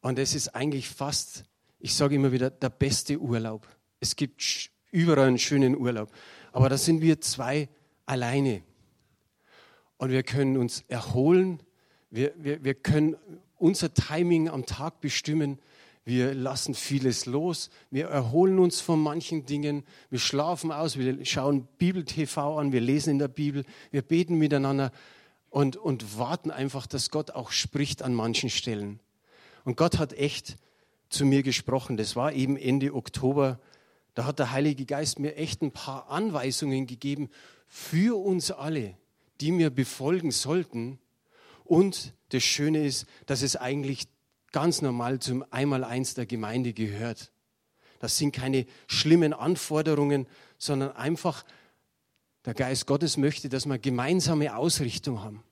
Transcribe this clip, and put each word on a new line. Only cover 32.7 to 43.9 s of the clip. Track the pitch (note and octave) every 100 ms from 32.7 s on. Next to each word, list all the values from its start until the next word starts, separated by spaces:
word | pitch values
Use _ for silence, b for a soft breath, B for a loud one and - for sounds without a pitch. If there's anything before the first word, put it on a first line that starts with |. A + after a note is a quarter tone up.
| C3+ C3+ C#3+
Oktober. | - - C3 C#3 C3+ B2 b b b b b -
Da | B2+
hat | D3
der | B2
Heilige | B2+ D3+ C3+ C3
Geist | C#3+ D3+ -
mir | C#3+ -
echt | D#3+ -
ein | D3+
paar | - - C3+ -
Anweisungen | D3 G#3+ D3+ C3 B2+ D3+ C3+ B2+
gegeben | B2 C#3 C#3+ C#3 B B B B
für | - - D#3+ G#3+ A3+
uns | G3 F#3 -
alle, | E3 C#3+ D#3 G#2 F#2 _ _ _ _
die | D3 F3
wir | D#3+
befolgen | B2+ B2+ - C3+ F3+ E3
sollten. | B2 B2+ F3 E3+ A#2 A#2+ C3+ _ _ b b b b
Und | b E3+ G3 F#3 - - _
das | C3
Schöne | - - D3 D#3 D3
ist, | C3 - B B
dass | C3+
es | C3+ -
eigentlich | B2+ C#3 C3+